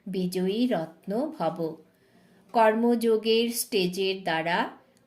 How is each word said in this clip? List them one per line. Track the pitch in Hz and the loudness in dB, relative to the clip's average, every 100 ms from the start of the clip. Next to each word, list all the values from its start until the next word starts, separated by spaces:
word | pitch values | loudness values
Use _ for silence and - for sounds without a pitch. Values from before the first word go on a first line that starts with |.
| 196 | -8
বিজয়ী | 185 180 185 185 220 247 | -4 -2 -2 -2 0 0
রত্ন | 180 160 - - 220 302 - | 0 -4 -10 -6 -4 -4 -4
ভব। | 165 165 160 - - _ _ _ _ _ _ | -4 -2 -6 -8 -18 _ _ _ _ _ _
কর্মযোগের | 233 220 220 233 233 226 220 220 226 233 | 4 4 4 2 2 2 2 2 2 2
স্টেজের | 233 - 202 180 185 190 190 | -2 -2 0 0 0 -2 -2
দ্বারা | 190 160 165 190 302 - _ _ | -2 -2 0 -2 -2 -8 _ _